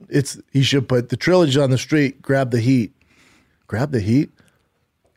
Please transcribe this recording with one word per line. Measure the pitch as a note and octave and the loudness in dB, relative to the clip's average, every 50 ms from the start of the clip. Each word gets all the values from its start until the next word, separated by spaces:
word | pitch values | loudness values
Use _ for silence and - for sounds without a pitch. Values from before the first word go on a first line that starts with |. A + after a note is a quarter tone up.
| - - | -12 -4
it's," | - D3 C3 - - - - _ | -2 -2 -2 -2 -6 -16 -12 _
he | - C3+ | -2 0
should | C3+ - C#3 C#3+ - - | 0 2 0 0 0 0
put, | B2+ B2 A#2+ - | -2 -2 -2 -2
"the | B2+ - | -6 -4
trilogy | - F3 F3+ F#3 F3 C#3+ B2+ D3 | 0 2 2 4 4 2 2 2
on | C#3+ B2+ | 2 2
the | C3 A#2+ | 0 -2
street. | - - D3+ D3+ C#3+ C3 - _ | -2 -2 0 0 0 0 -2 _
Grab | - - C3+ C3+ C3+ A#2+ | -4 -2 0 0 0 0
the | B2 A#2 | -2 0
heat." | A2 B2+ C3+ B2 A2 - _ _ _ _ _ _ _ _ _ _ _ _ _ _ _ - | 2 2 2 2 0 -2 _ _ _ _ _ _ _ _ _ _ _ _ _ _ _ -8
Grab | G#2 G#2+ C#3 D3+ | -6 -4 -4 -2
the | C#3+ A2+ | -2 -2
heat? | F#2 G#2 A#2 C#3 D#3+ - _ _ _ _ _ _ _ _ _ _ _ _ _ _ _ _ _ | -2 0 0 0 0 -2 _ _ _ _ _ _ _ _ _ _ _ _ _ _ _ _ _